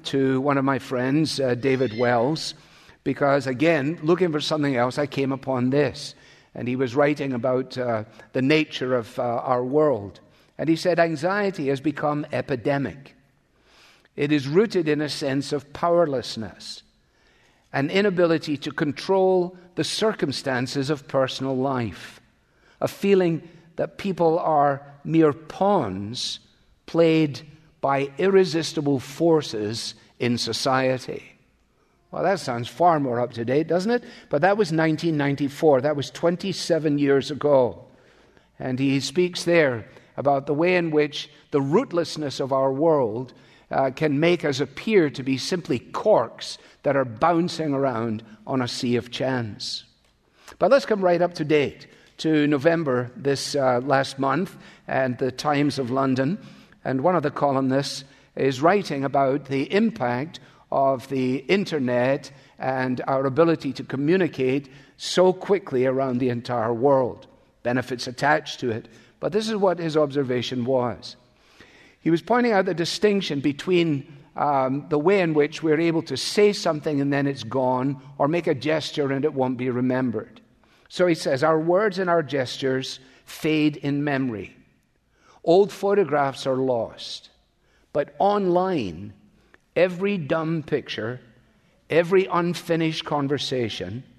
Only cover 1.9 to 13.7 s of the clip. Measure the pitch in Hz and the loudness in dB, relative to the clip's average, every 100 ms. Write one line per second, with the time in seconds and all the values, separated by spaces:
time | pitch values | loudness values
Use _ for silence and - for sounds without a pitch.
1.9 | 110 123 120 123 156 - - _ - - | 0 2 2 2 -2 -6 -12 _ -20 -20
2.9 | _ - 127 143 143 131 123 160 160 135 | _ -6 0 2 2 0 0 2 2 0
3.9 | 165 151 175 180 151 139 156 143 127 123 | -2 0 2 2 -2 -2 -2 0 2 0
4.9 | 135 143 - 135 135 131 127 127 139 135 | 0 -4 -2 -2 -2 -4 0 2 2 0
5.9 | - - - - - _ - 120 127 131 | -2 -14 -16 -20 -20 _ -10 -6 -2 -2
6.9 | 127 147 147 139 123 127 127 131 127 123 | 2 2 2 -4 -4 -2 -2 -2 -6 -2
7.9 | 110 107 - - 131 131 156 151 - 127 | -2 -4 -16 -8 -2 2 2 0 -4 -2
8.9 | 127 107 - 123 117 139 123 127 147 151 | -2 -2 -6 -4 -2 -2 -2 0 2 2
9.9 | 117 98 - _ _ _ - 147 165 185 | 2 -4 -14 _ _ _ -6 -2 0 2
10.9 | 170 170 151 170 202 202 190 139 139 151 | 2 2 0 -2 0 -2 -2 -2 0 -2
11.9 | 147 151 147 151 - - 139 143 139 123 | -2 -2 -4 -4 -6 -4 -4 -2 -2 -2
12.9 | 82 - _ _ _ _ _ _ | -8 -20 _ _ _ _ _ _